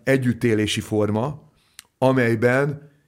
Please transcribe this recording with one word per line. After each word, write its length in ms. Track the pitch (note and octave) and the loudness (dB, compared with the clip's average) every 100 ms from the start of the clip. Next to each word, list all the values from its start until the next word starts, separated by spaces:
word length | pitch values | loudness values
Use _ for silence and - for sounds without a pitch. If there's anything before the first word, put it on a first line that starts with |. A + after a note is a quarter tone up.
együttélési 760 | - C3+ B2 A#2 A#2+ G#2+ G#2 - | 0 0 0 0 0 0 0 -4
forma, 720 | - G#2+ G#2 G#2 C3+ D3+ - _ _ - - - | -4 -2 0 -2 -4 -8 -18 _ _ -20 -16 -2
amelyben 920 | C3 C3 A#2 A2+ A#2+ B2+ C#3+ D3 - _ | 2 2 2 2 2 2 -2 -4 -14 _